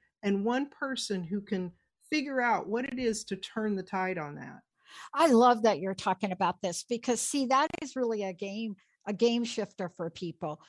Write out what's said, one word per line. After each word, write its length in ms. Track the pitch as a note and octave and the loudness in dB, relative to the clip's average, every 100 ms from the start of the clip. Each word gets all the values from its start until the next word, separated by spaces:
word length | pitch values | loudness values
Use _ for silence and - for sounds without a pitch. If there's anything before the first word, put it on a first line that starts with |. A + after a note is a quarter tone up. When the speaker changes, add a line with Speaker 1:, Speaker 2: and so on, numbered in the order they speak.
| _ _ | _ _
Speaker 1:
and 200 | G3+ G3 | 0 0
one 260 | G#3 B3+ C#4 | 2 0 -2
person 520 | - C#4 C4 - F#3+ | -6 -6 -4 -4 -4
who 180 | E3 G3+ | -2 -6
can 300 | G3+ F#3+ F3+ - _ _ - | -2 -4 -4 -10 _ _ -4
figure 300 | D4+ C#4+ C4 | -2 0 0
out 260 | A#3+ G3+ - | 2 2 0
what 160 | A3+ | -4
it 140 | C4+ B3+ | -4 -2
is 240 | B3 A3 - | -2 -2 -6
to 100 | F#3+ | -8
turn 400 | - - G#3+ G3 | -6 -4 -2 -2
the 60 | |
tide 340 | F#3 F#3+ F#3 F3+ | -4 -4 -2 -2
on 160 | D3 | -6
that. 260 | D3 C3 - _ _ _ - - | -10 -14 -16 _ _ _ -20 -8
Speaker 2:
I 140 | C4+ D#4+ | 2 6
love 380 | A#3 B3 A#3+ | 8 8 8
that 160 | A3 E3+ | 4 2
you're 140 | F#3+ | -2
talking 360 | F#3+ - F#3 G3+ | -2 -2 0 -2
about 320 | F#3 F3+ F3+ | 0 0 0
this, 220 | F#3 E3 - | -4 -6 -4
because, 320 | A#3 A#3 A#3 | -4 0 -2
see, 260 | - C#4+ B3+ | 0 0 2
that 220 | C4 D#4 - | 4 2 0
is 140 | C#4 C4 | -8 -4
really 260 | A#3+ A3 | -2 -2
a 100 | G3 | -4
game, 440 | F#3 G3 G3+ A3+ G3 _ _ - | -6 -8 -6 -6 -8 _ _ -8
a 60 | |
game 300 | G3+ A#3 A#3 | 2 4 4
shifter 440 | A#3 - G3 - F3+ | 0 -4 -6 -6 -8
for 200 | - E3 | -6 -8
people. 520 | E3 F3 - D#3+ D3+ | -6 -8 -6 -8 -8